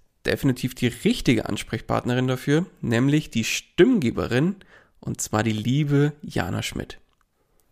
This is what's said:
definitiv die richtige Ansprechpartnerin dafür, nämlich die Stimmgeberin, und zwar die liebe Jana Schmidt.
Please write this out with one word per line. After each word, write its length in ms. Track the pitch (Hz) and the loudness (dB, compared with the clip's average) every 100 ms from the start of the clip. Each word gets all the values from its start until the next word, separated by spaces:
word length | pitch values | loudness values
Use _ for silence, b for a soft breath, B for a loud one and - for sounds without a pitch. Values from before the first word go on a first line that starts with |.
| _ _ - | _ _ -4
definitiv 480 | - 139 123 127 - | 0 0 -2 -4 -2
die 120 | 123 | -4
richtige 600 | 120 190 247 - 110 - | 0 0 0 2 0 0
Ansprechpartnerin 800 | 107 - 113 - 117 117 123 127 | -6 -6 -8 -4 -2 0 0 0
dafür, 380 | 127 - 147 185 - | -2 0 0 0 -6
nämlich 500 | 123 117 135 151 151 | -2 2 2 2 0
die 140 | 117 107 | -2 -2
Stimmgeberin, 1120 | - - - 220 233 120 - 85 - 175 - b b b _ | -4 -2 4 6 6 2 0 0 2 2 -2 b b b _
und 220 | - - | -10 -8
zwar 200 | - 107 | -2 0
die 100 | 117 | 0
liebe 640 | 107 113 135 151 143 147 147 | 0 0 0 2 4 2 0
Jana 400 | 180 - 87 107 | -8 -6 -4 -4
Schmidt. 380 | - - - - _ _ _ _ _ _ _ | -6 -8 -10 -14 _ _ _ _ _ _ _